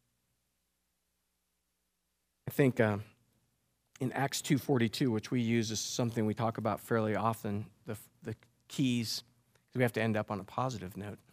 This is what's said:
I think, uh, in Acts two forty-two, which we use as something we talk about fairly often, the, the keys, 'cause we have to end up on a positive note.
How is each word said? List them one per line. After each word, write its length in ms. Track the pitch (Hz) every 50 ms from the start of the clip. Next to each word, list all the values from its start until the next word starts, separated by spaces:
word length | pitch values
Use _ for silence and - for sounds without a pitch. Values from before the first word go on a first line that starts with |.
| _ _ _ _ _ _ _ _ _ _ _ _ _ _ _ _ _ _ _ _ _ _ _ _ _ _ _ _ _ _ _ _ _ _ _ _ _ _ _ _ _ _ _ _ _ _ _ _ _ 131
I 20 |
think, 300 | - - 143 127 - -
uh, 180 | 113 107 104 104 107 - - _ _ _ _ _ _ _ _ _ _ _ _ _ _ _ - -
in 100 | 131 117
Acts 300 | - 117 135 139 - -
two 160 | - - 143 120
forty-two, 540 | - - 120 120 117 107 - - 143 123
which 180 | 110 107 - -
we 100 | 131 123
use 300 | 117 113 117 117 107 107
as 80 | 107 104
something 480 | - - - - 123 113 113 120 107
we 80 | 107 104
talk 240 | - 113 113 - -
about 220 | 110 110 101 -
fairly 340 | - - 120 113 110 107 104
often, 520 | 95 107 113 110 - - 107 101 104 107 - - _ _
the, 100 | 117 104 - - - _ _ -
the 100 | 113 110 - - _ _ _ _
keys, 560 | - - - 139 127 120 120 113 - - - - _ _ _ _ _
'cause 240 | _ _ _ _ -
we 60 | 123
have 100 | 127 113
to 100 | - 113
end 140 | 110 113 107
up 140 | 107 104 -
on 100 | 107 95
a 40 | 98
positive 520 | - - 123 127 131 120 95 92 92 -
note. 240 | 92 - - - - _ _